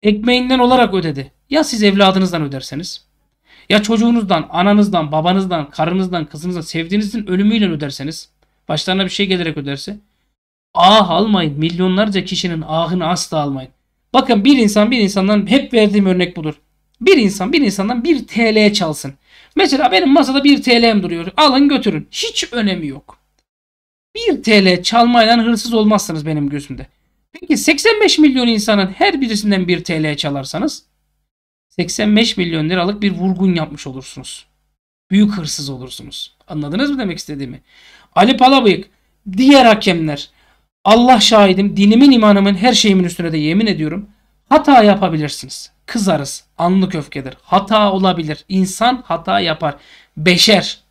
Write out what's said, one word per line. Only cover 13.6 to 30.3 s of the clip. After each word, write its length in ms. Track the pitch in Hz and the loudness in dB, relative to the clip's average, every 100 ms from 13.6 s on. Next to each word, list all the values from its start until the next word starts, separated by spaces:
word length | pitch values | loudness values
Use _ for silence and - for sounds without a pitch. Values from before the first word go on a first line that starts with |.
| 131 _ _ _ _ | -12 _ _ _ _
Bakın 320 | 247 262 226 214 | -2 2 2 4
bir 120 | 277 | 4
insan 340 | 220 208 214 | 4 2 0
bir 80 | 254 | 2
insandan, 500 | 202 196 190 208 185 | 0 0 0 0 2
hep 240 | 262 262 | 0 0
verdiğim 320 | 233 214 202 196 | 0 2 2 2
örnek 320 | 180 180 175 | 0 -2 -4
budur. 160 | 156 151 _ _ _ _ | -10 -10 _ _ _ _
Bir 160 | 247 359 | 2 4
insan 360 | 208 - 202 | 2 -2 -2
bir 80 | 320 | 0
insandan 420 | 247 190 196 247 | 0 -2 -4 -4
bir 240 | 262 285 - | -2 -2 -2
T 280 | 214 226 214 | -2 0 2
L 180 | 208 | 2
çalsın. 400 | 208 170 151 139 139 _ _ _ - | 0 -4 -6 -12 -16 _ _ _ -2
Mesela 360 | 370 262 254 | 0 2 2
benim 220 | 370 339 | 2 4
masada 300 | 285 277 269 | 4 2 0
bir 200 | 285 277 | 2 2
T 180 | - 233 | 2 2
L'm 220 | 233 214 | 4 2
duruyor. 240 | 175 170 170 - | -2 -6 -8 0
Alın 320 | 302 262 285 | 2 4 2
götürün. 380 | 262 202 156 - | 2 -2 -4 -8
Hiç 420 | - 453 440 359 | -10 -8 -6 -8
önemi 340 | 240 208 175 151 | -4 -4 -4 -8
yok. 300 | 135 _ - _ _ _ _ _ _ _ _ _ 427 | -12 _ -20 _ _ _ _ _ _ _ _ _ -6
Bir 280 | 466 277 | -4 -2
T 220 | - 208 190 | 2 2 4
L 180 | 180 | 0
çalmayla 540 | 180 233 240 240 220 233 | 0 2 4 4 4 2
hırsız 360 | 226 226 240 | 2 -2 -2
olmazsınız 520 | 233 214 208 - 160 151 | 0 2 0 -2 -8 -6
benim 240 | 151 143 | -4 -4
gözümde. 380 | 143 139 123 113 _ _ _ _ 311 | -6 -10 -16 -16 _ _ _ _ -20
Peki 180 | 359 285 | -4 -2
seksen 440 | - 285 427 440 | 0 2 2 2
beş 180 | 427 - | 2 4
milyon 280 | 302 254 240 | 4 4 0
insanın 400 | 226 208 208 190 | 0 0 0 0
her 340 | 196 403 330 | 0 -2 0
birisinden 460 | 254 208 208 196 175 | -4 -2 0 0 0
bir 160 | 170 | -2
T 200 | 170 160 | -2 -4
L 140 | 156 147 | -4 -4
çalarsanız? 680 | 151 | -6